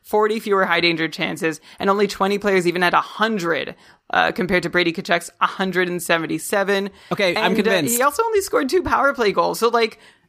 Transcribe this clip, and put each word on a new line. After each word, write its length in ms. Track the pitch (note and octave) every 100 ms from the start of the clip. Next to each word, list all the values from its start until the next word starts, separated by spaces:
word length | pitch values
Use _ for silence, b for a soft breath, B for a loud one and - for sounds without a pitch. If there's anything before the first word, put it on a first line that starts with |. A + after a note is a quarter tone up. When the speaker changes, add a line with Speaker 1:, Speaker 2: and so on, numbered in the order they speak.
Speaker 1:
forty 360 | - G#3+ G#3+ A3
fewer 280 | A3 G3 F3+
high 140 | E3+
danger 280 | E3+ E3 D#3+
chances, 520 | E3 E3+ E3 E3 D3+ B B
and 100 | G3
only 180 | G3 G3+
twenty 300 | - G3 G3+
players 280 | G3+ F#3+ F3
even 160 | F3
had 100 | F3
a 80 | F3+
hundred, 720 | - - A3 G#3+ E3 D3+ - - b b -
uh, 220 | - E3
compared 320 | - F#3 F3+
to 40 | E3+
Brady 240 | F3+ E3+
Tkachuk's 380 | E3 F#3 E3+ - -
a 60 | F#3
hundred 420 | - F#3+ F3+ F3+
and 140 | F3
seventy-seven. 880 | E3+ E3 D#3 D#3+ - G3+ G3 G3 G3 B B
Speaker 2:
Okay, 180 | F3+ F#3+
I'm 180 | E3 F3
Speaker 1:
And, 0 |
uh, 80 | A3
Speaker 2:
convinced. 340 | G#3+ F#3 D3+ A#3+
Speaker 1:
he 60 |
also 200 | C#4 C#4+
only 200 | A4+ G#4+
scored 260 | F#4+ - C4
two 140 | F4+
power 320 | B3 A#3+ C#4
play 180 | B3 G#3
goals. 260 | F#3 F3 E3+
So, 100 | A#3
like, 300 | A#3 A3+ - b b